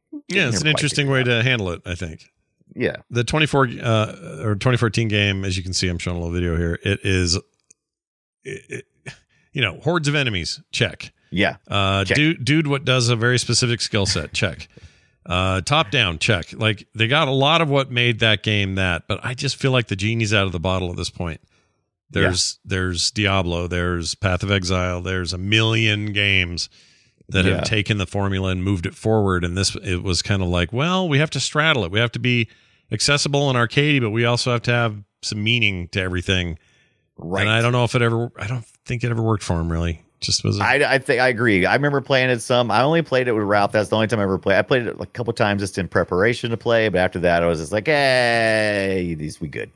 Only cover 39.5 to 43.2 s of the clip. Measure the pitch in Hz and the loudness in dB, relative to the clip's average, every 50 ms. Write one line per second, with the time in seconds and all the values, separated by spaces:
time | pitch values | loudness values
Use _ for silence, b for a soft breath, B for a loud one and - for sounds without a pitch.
39.5 | 92 85 82 82 82 82 85 85 82 78 - _ _ - - - - - - 104 | -2 -2 0 0 0 0 0 -2 -4 -6 -10 _ _ -10 -6 -4 -4 -2 0 0
40.5 | 101 101 101 113 127 139 147 117 135 135 - - 139 117 127 127 127 107 120 120 | 0 0 2 2 2 2 2 2 2 0 2 0 0 2 2 2 2 2 2 4
41.5 | 104 92 90 92 101 127 139 143 143 139 120 - 143 131 127 127 127 117 - - | 4 4 4 4 2 2 2 2 0 0 0 2 2 2 2 2 0 0 0 0
42.5 | 127 123 123 117 98 107 127 143 165 170 160 - 135 127 | 2 2 2 2 2 2 2 4 2 2 0 2 0 0